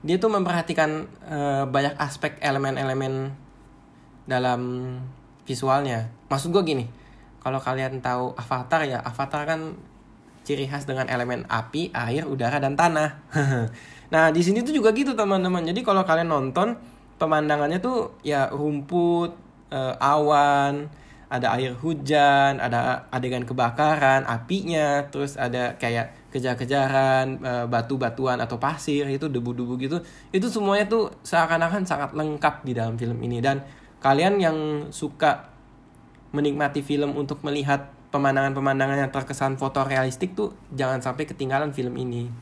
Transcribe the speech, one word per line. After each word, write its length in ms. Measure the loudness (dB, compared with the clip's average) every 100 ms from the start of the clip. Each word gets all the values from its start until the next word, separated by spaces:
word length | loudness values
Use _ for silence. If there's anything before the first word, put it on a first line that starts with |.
dia 160 | 0 2
tuh 160 | 2
memperhatikan, 720 | 2 2 0 0 0 0 0 -8 -16 -8
eh, 340 | -4 0 0 0
banyak 240 | 0 0 -2
aspek 400 | -6 -4 -6 -4
elemen-elemen 960 | -2 0 -2 -2 -2 -2 -2 -4 -6 -10 -18 -20 -20 -20 -20 -20 -20 -20
dalam 400 | -4 0 0 0 -2 -4 -6 -8 -12 -14 -20 -20
visualnya. 640 | -10 -4 2 2 2 -2 -4 -10 -4
Maksud 240 | -4 2 2
gua 80 |
gini, 240 | 2 -2 -4 -12 -20 -20 -20 -8
kalau 160 | -4 -4
kalian 400 | -4 -4 -4 -4
tahu 320 | -4 -2 -4 -6
Avatar 500 | -6 -6 0 0 0
ya, 140 | -4
Avatar 400 | -6 -6 -4 -4
kan 320 | -2 -4 -4 -12 -18 -20 -20 -20 -20 -20 -6
ciri 240 | -4 -2
khas 160 | -6 -4
dengan 240 | -4 -2
elemen 320 | -2 -2 -4 -4
api, 400 | -4 -4 -4 -4
air, 320 | -4 -2 -2 -4
udara, 320 | -2 -2 0
dan 160 | 0 2
tanah. 400 | 2 4 -2 -4 -4
<laughs> 340 | 0 2 2 -2 -6 -20 -20 0
Nah, 180 | 4 6
di 80 | 6
sini 200 | 4 2
tuh 80 | 2
juga 240 | 4 4 4
gitu, 220 | 0 0
teman-teman. 460 | 2 2 2 0 0
Jadi 160 | -2
kalau 200 | 2 2 4
kalian 240 | 2 2
nonton, 480 | 0 0 0 0 -2 -12 -20 -20 -4
pemandangannya 640 | 0 2 2 2 2 0
tuh 320 | -2 -2 -4 -8
ya 240 | -4 0 0
rumput, 840 | -2 -2 -4 -2 0 2 2 -2 -8 -20 -20 -10
eh, 220 | -6 -4 0
awan, 880 | 2 4 6 6 6 4 2 0 -6 -14 -20 -20 -6
ada 240 | -2 0 0
air 160 | -2 -4
hujan, 800 | -4 -4 2 6 6 6 4 2
ada 480 | 0 0 0 -2 -4
adegan 400 | -4 -2 -4 -4
kebakaran, 800 | 0 0 2 2 4 4 4 2
apinya, 800 | -4 -2 -2 0 0 2 2 -2
terus 320 | -4 -6 -4
ada 400 | -4 -2 -4 -2
kayak 500 | -2 -2 -4 -10 -8
kejar-kejaran, 1080 | -4 -2 -2 0 2 4 4 4 4 2 -4
eh, 260 | -4 -2 0
batu-batuan 720 | 0 0 -2 -2 -2 -2 0
atau 160 | -2 -2
pasir, 480 | -2 -2 -2 -2 0
itu 240 | -2 -2
debu-debu 420 | -2 -4 -4 -4 -4
gitu. 180 | -2 -4 -6 -20 -4 -2
Itu 160 | 0
semuanya 400 | 0 2 2 2
tuh 180 | 2 0 -4
seakan-akan 640 | 0 2 4 2 2 0 -2
sangat 240 | -2 -2
lengkap 560 | -2 -4 0 -2 -2 -4
di 80 | -2
dalam 240 | -2 -2
film 160 | -4 -4
ini. 160 | -4 0
Dan 240 | 0 0 -4 -20 -20 -2
kalian 400 | 2 4 4 4
yang 140 | 2 2 -2 -4 -6
suka 600 | -8 -8 2 2 2 -6 -20 -20 -20 -20 -20 -20 -20 -6
menikmati 480 | 0 2 2 0 -2
film 320 | -2 0 0 -2
untuk 300 | -4 -4 -4
melihat 460 | -2 0 0 -2 -20 -6
pemandangan-pemandangan 840 | 0 2 4 2 0 0 2 2 0 0
yang 40 |
terkesan 420 | -2 -6 -2 -2 0
fotorealistik 800 | -2 0 0 2 0 -2 -6 -2
tuh 160 | -4 -6 -14 -4
jangan 240 | -2 -2
sampai 300 | -4 -4 -6
ketinggalan 420 | -4 -2 0 -2
film 240 | -2 -4 -4
ini. 320 | -4 -4 -6 -10